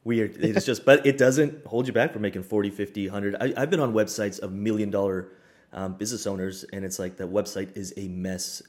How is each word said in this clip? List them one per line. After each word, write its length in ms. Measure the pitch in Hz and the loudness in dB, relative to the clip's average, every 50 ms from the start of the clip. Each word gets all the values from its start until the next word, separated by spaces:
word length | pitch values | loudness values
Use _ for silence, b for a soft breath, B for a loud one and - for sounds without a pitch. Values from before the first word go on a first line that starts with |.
| - | -4
weird." 320 | 120 117 113 107 101 - - 165 | 0 2 2 2 0 -2 -2 0
It's 220 | 113 104 190 - | 2 2 2 2
just, 180 | 135 117 - - | 0 -2 4 8
but 220 | 131 139 147 139 | 8 8 8 8
it 140 | 143 135 131 | 6 6 6
doesn't 440 | 123 131 131 151 151 139 - - - | 6 6 6 6 4 2 0 -6 -8
hold 180 | - 113 120 131 | -4 -2 -2 0
you 80 | 127 120 | 2 2
back 180 | 113 131 160 | 2 2 2
from 120 | - 107 107 | 0 -2 -2
making 180 | 95 - 92 | -2 -2 -4
forty, 300 | 92 - 107 104 101 101 | -4 -2 0 0 0 0
fifty, 360 | 101 104 101 - - 104 98 | -2 -4 -6 -6 -4 -6 -4
hundred. 280 | 95 101 101 101 101 101 - | -4 -4 -2 -2 -2 -2 -2
I, 140 | 117 - - | -2 -2 0
I've 140 | 123 139 156 | 0 0 2
been 100 | 196 160 | 2 2
on 140 | 139 120 110 | 2 4 4
websites 460 | 110 107 - - - 104 101 92 - | 2 2 2 0 -4 -4 -4 -4 -6
of 120 | - 95 | -8 -8
million 380 | 95 98 104 110 107 107 107 101 | -6 -4 -2 0 0 0 0 0
dollar, 440 | 98 98 98 98 92 90 92 B B B B B B B B B | 0 0 0 0 -2 -4 -6 B B B B B B B B B
um, 220 | B 95 95 95 92 | B -8 -6 -6 -6
business 320 | 95 104 113 123 104 - | -6 -6 -6 -6 -4 -4
owners, 380 | 101 98 92 92 95 92 - - - 101 | -4 -4 -4 -4 -6 -6 -8 -12 -12 -8
and 100 | 98 95 | -8 -6
it's 140 | 92 95 | -6 -6
like 200 | - 92 92 92 | -6 -6 -6 -6
the 100 | - 95 | -8 -8
website 500 | 87 95 104 98 - - 95 92 92 - | -4 -2 -2 -2 -2 -4 -8 -8 -8 -8
is 160 | 107 95 92 - | -10 -12 -10 -10
a 100 | 98 98 | -10 -10
mess, 560 | 92 90 90 92 92 92 90 - - - - - | -8 -6 -6 -4 -4 -4 -6 -8 -8 -10 -12 -14